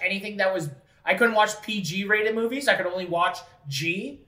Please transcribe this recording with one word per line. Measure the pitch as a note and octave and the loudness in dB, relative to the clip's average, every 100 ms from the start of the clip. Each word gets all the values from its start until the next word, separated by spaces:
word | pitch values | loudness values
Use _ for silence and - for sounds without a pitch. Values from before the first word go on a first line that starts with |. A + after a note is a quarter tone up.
anything | F#3+ G3 G#3 G3+ | -4 -4 -4 0
that | F#3+ | 0
was, | F#3 D3 - _ _ | 0 -4 -10 _ _
I | - F#3+ | -2 4
couldn't | A#3 G#3+ | 4 6
watch | G#3 - | 4 0
P | - G#3+ | -6 -6
G | E3 F#3+ G3+ | -4 -4 0
rated | G#3+ G#3+ A3+ | 2 2 0
movies. | A3+ C4+ B3 | 0 0 2
I | F#3+ | 2
could | F3+ | 0
only | F#3 F3 | -4 -2
watch | E3+ F3+ - - - C#3+ | 2 0 -2 -12 -18 -10
G. | C3+ E3 F#3+ C4 C#4+ | -4 -2 -2 -6 -12